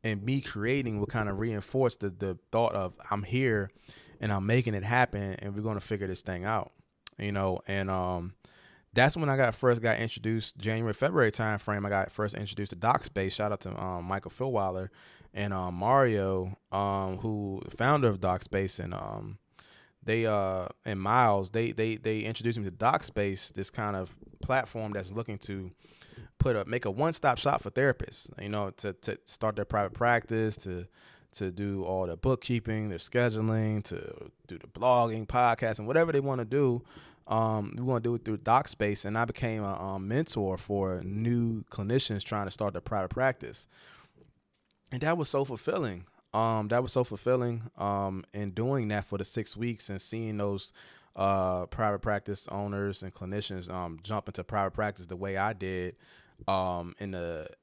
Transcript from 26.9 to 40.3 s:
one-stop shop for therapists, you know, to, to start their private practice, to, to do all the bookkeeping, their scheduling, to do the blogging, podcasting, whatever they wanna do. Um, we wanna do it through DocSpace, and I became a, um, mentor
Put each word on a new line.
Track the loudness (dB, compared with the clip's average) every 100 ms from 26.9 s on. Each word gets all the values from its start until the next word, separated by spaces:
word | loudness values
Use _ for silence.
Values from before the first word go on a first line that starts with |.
one-stop | 0 0 2 2 4
shop | 2 2
for | 0
therapists, | 2 2 2 -4 -8 -10 -8
you | -4
know, | -2 -4
to, | -4 -6
to | -4 -6 -6
start | -8 -4 -2 -2
their | -2
private | 0 0
practice, | 2 4 4 2 0 2 0
to, | -6 -8 -8 _ -20 -20 _
to | -4 -4
do | -2 -2 -2
all | -2 -2 -2
the | 0
bookkeeping, | 0 0 0 -2 0 -2 -2
their | -4
scheduling, | 0 2 4 4 2 2 2 0 -2
to | -6 -8 -12 -16 _ -14
do | -14
the | -12
blogging, | 0 4 6 4 0 -2
podcasting, | 4 4 4 0 -2 2
whatever | 4 4
they | 2
wanna | 0 -2 0
do. | 2 4 2 -4 -20 -20 -20 -2
Um, | 2 2 0 -2 -4
we |
wanna | 0 2
do | 2 0
it | -2
through | -2
DocSpace, | 4 4 4 0 0 0 -2
and | 0
I |
became | 0 0 0 0
a, | -2 -2
um, | -4 -4 0
mentor | 0 2